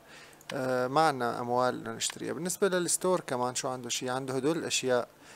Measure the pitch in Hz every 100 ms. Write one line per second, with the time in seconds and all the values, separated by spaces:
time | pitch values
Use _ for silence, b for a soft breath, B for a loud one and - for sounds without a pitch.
0 | B B B B B 139 131 127 127 147
1 | 160 135 120 117 120 123 127 117 110 113
2 | - - 113 117 180 - 196 180 165 -
3 | 185 175 - 127 123 123 135 127 120 -
4 | 127 131 135 131 135 165 101 - 127 123
5 | - - B